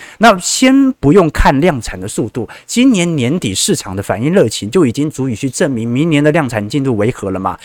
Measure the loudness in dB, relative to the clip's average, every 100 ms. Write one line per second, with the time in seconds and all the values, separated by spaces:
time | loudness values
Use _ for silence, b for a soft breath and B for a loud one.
0 | B B 2 2 -2 0 4 4 2 2
1 | 2 4 4 2 2 4 0 0 -6 -10
2 | -8 -6 -6 -6 -10 B -6 2 2 4
3 | 0 0 -2 -2 -2 -2 -2 -2 -4 -8
4 | -4 -2 0 2 2 0 -2 0 0 0
5 | -4 -4 -6 -4 -6 -2 -2 -2 -2 -2
6 | 0 2 2 2 -2 -4 -4 -2 -2 0
7 | -2 -2 -6 -4 -4 -6